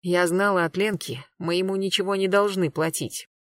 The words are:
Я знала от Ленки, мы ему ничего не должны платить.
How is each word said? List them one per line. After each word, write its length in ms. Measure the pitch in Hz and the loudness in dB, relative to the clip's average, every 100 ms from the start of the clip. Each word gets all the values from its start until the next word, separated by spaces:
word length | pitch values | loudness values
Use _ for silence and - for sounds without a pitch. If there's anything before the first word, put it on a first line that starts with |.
Я 260 | 180 175 175 | 0 2 2
знала 380 | 180 202 185 165 | 2 2 2 0
от 100 | 180 | 0
Ленки, 480 | 214 202 - 127 - _ | -2 -2 -6 -10 -12 _
мы 180 | 165 175 | -2 -2
ему 200 | 190 196 | 0 -2
ничего 400 | 196 185 190 196 | -2 -2 -2 0
не 120 | 190 | 2
должны 440 | 202 208 190 165 | 4 2 2 0
платить. 580 | - 160 - 135 - - _ | 0 -2 -2 -6 -8 -14 _